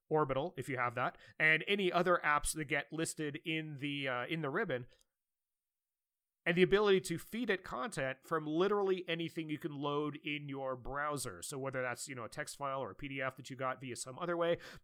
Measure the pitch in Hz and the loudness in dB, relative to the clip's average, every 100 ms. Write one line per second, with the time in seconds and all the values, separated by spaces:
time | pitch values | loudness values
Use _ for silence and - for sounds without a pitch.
0 | - 156 147 131 147 - 131 127 123 117 | 0 2 2 0 -2 -6 -4 0 0 0
1 | 139 - - - 156 156 185 202 180 170 | -2 -4 -12 2 4 6 4 2 4 4
2 | 180 170 156 147 - 160 147 147 - 156 | 6 6 6 4 2 -2 -2 -2 -2 -4
3 | 160 - 151 147 170 160 156 143 143 143 | -4 -2 -4 -4 -2 -2 -4 -6 -4 -2
4 | 135 123 131 165 147 165 208 170 - _ | 0 0 -2 -2 0 0 0 -2 -4 _
5 | _ _ _ _ _ _ _ _ _ _ | _ _ _ _ _ _ _ _ _ _
6 | _ _ _ _ - 170 180 196 208 190 | _ _ _ _ 0 6 6 8 6 6
7 | 190 170 - 220 226 190 - 240 254 160 | 4 -6 -6 -4 -2 -2 -4 -6 -6 -4
8 | 131 131 - 160 151 156 196 208 196 185 | -4 -4 -2 -2 0 2 4 4 2 0
9 | - 170 165 165 156 151 165 143 147 147 | 0 -4 -4 -4 -6 -6 -6 -4 -2 0
10 | 151 147 151 147 143 135 135 127 117 139 | -2 -4 -6 -6 -6 -6 -4 -4 -6 -4
11 | 147 143 120 87 - 139 135 131 127 117 | -2 -2 -6 -8 -8 -6 -4 -2 -2 -4
12 | - 127 107 - 143 - 139 135 123 120 | -8 -8 -10 -8 -10 -6 -4 -4 -4 -8
13 | 143 135 131 - 123 127 131 127 131 120 | -8 -4 -4 -4 -12 -4 -4 -4 -6 -8
14 | 131 135 175 170 170 165 - - | -10 -6 -2 2 2 2 -2 -16